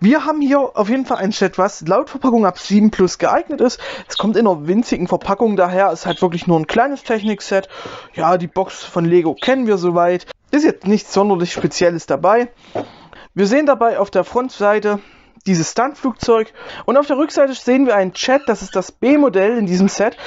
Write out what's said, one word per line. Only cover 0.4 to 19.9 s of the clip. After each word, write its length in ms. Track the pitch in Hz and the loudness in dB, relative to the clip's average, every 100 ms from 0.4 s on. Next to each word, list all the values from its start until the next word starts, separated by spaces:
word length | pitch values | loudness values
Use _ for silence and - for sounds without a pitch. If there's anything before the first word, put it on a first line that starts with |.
hier 340 | 277 285 269 - | 2 2 0 -2
auf 140 | 202 | -2
jeden 160 | 262 254 | -2 -2
Fall 120 | 240 | -4
ein 140 | 190 | -2
Set, 260 | - 190 - | -2 -2 0
was 300 | 190 - 156 | -2 -2 -2
laut 220 | 196 - | 0 0
Verpackung 360 | 277 262 233 196 | -2 0 2 2
ab 140 | - | -2
sieben 320 | - 202 208 | 0 4 4
plus 260 | - 185 - | 4 0 0
geeignet 440 | 170 262 349 285 | 0 0 -2 0
ist. 180 | 247 - - - - | 0 -2 -14 -16 -12
Es 80 | - | -4
kommt 180 | 196 220 | -2 2
in 100 | 226 | 2
einer 220 | 170 147 | 0 0
winzigen 400 | 202 247 196 175 | 0 0 -2 -2
Verpackung, 480 | 170 - 196 240 196 | -4 -2 0 0 2
daher 360 | 180 185 196 | 0 2 0
ist 140 | 165 185 | 0 -6
halt 160 | - | -2
wirklich 260 | 180 170 - | -2 -2 0
nur 120 | 165 | 0
ein 80 | 156 | 2
kleines 360 | 220 254 277 | 0 0 -2
Technikset. 680 | - 220 208 202 - 196 190 - - - - | -4 -2 -2 -4 -2 -2 -2 -12 -16 -18 -16
Ja, 240 | - 160 180 | -4 0 0
die 100 | 170 | 0
Box 360 | - 190 - | -4 -4 -6
von 220 | - 180 170 | -8 -2 2
Lego 300 | 175 160 135 | 2 2 -2
kennen 320 | - 269 233 | -2 0 0
wir 100 | 196 | 0
soweit. 500 | 175 175 175 180 - - - | 0 2 2 0 -6 -20 -4
Ist 140 | 285 302 | 0 0
jetzt 200 | - 185 | 0 0
nichts 280 | 214 - | 0 0
sonderlich 400 | - 208 190 175 | 0 2 0 -2
Spezielles 520 | - 165 - 175 170 - | -2 -4 0 0 0 -4
dabei. 440 | 143 170 226 240 - - - - - - - - - | -2 2 2 0 -8 -14 -12 -12 -16 -20 -20 -12 -2
Wir 120 | 196 | 0
sehen 180 | 262 294 | 2 2
dabei 320 | 247 233 214 | 2 2 0
auf 140 | 196 | -2
der 120 | 190 | -2
Frontseite 760 | 175 240 262 - 202 214 208 208 - - _ _ - | -2 -2 -4 -2 0 0 0 -4 -6 -20 _ _ -2
dieses 240 | 180 160 | 0 0
Stuntflugzeug 840 | - 247 - 269 220 - 226 220 - - - - | -2 -2 -2 -6 -4 0 0 0 -8 -18 -12 0
und 120 | 254 | 0
auf 100 | 285 | 2
der 100 | 269 | 0
Rückseite 360 | 311 - 277 | -2 0 0
sehen 340 | 254 - 262 269 | 0 0 2 4
wir 80 | 208 | 2
einen 160 | 190 | 0
Jet, 300 | - - 269 285 | -4 0 0 0
das 160 | 202 | -4
ist 140 | 190 190 | -4 -6
das 160 | 180 | -6
B-Modell 680 | - 233 294 285 190 196 240 | -2 2 4 4 2 0 0
in 80 | 202 | 0
diesem 220 | 180 | 2
Set. 300 | 196 | 2